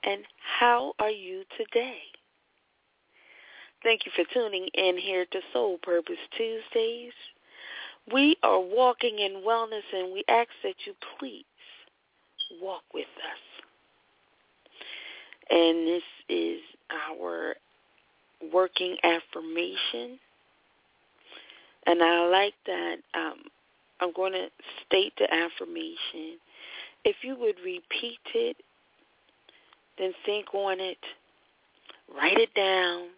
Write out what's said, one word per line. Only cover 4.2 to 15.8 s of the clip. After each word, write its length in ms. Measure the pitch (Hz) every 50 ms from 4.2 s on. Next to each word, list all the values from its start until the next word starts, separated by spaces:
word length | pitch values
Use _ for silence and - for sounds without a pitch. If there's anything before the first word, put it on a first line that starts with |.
| 170 - -
tuning 320 | 254 233 214 202 185 185 185 -
in 240 | - 190 185 180 180
here 280 | 185 196 190 185 180 -
to 80 | - 190 180 -
Soul 260 | - 247 240 208 180 165
Purpose 380 | - - 175 170 165 - 175 - - - -
Tuesdays. 760 | - 226 226 226 220 220 - - 226 226 226 233 240 240 240 - - - - _ _ _ _ - - - - - - - - - _ _ -
We 220 | - 262 277 294 311 -
are 160 | - - - 190
walking 600 | 185 180 202 233 254 247 240 - - 240 214 208
in 240 | 208 196 196 196 190
wellness, 400 | 214 226 226 226 220 220 214 202 - -
and 180 | 190 185 185
we 120 | 185 196 214 -
ask 200 | 226 233 240 - - - -
that 100 | 196 185 - -
you 80 | - - _ - - - -
please 240 | 277 262 214 - - _ _ _ - - - - - _ _ _ _ _ _ _ _ _ _ - - - - 165
walk 220 | 180 190 185 165 _ _
with 120 | - 156 -
us. 400 | - - - - - - - - - - - - _ _ _ _ _ _ _ _ _ _ _ _ _ _ _ _ _ _ _ _ - _ - - - - - - - - - - - - _ - -
And 380 | - 170 170 165 165 170